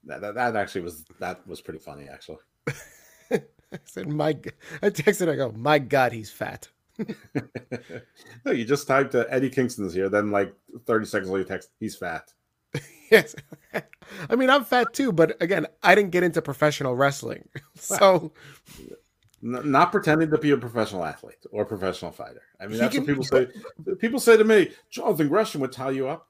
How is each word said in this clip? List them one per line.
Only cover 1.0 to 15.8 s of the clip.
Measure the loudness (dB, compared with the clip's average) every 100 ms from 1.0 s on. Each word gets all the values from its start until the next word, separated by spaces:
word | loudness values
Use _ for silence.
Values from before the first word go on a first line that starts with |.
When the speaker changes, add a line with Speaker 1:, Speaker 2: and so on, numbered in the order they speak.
| -20 -10
Speaker 1:
that | -10 -10 -14
was | -16
pretty | -14 -16
funny, | -16 -18 -18
actually. | -20 -20 -20 _
Speaker 2:
<laughs> | _ -12 -12 -18 -20 _ _ _
I | -6 -6 _ _ -20
said, | -16 -12 -8
"My | -2 -2
g-," | -2 -10 _ -20 -4
I | -4
texted, | 0 0 2 -2
I |
go, | -2 -4
"My | -2 2 2
God, | 2 2 2
he's | -2 -14
fat." | -10 -10 -10 -18 _ _ -12
<laughs> |
Speaker 1:
<laughs> | -10 -10 -8 -10 -8 -16 -12 -14 -12 -18 _ _ -20 -10
No, | -4
you | -2
just | 0 -2 2
typed, | 0 2
uh, | 0 0
"Eddie | 0 0
Kingston's | 0 -2 -2 -4
here." | -2 2
Then, | 2 2
like, | 0 -2 -6 _ -12
thirty | -2 0
seconds | 0 -4 -2
later, | -4 -4
text, | -8 -10 _
"He's | -10
fat." | -8 -10 -10 -14 _ _ _ _
<laughs> | -12 -12 -20 4
Speaker 2:
Yes. | 4 4 -14 _ -20 _
<laughs> | -12 -12 _ -20 -14 -4
I | 0
mean, | 4
I'm | 2
fat | 2 0 0
too, | -2 0
but | 4 2 2
again, | -2 0 -2 _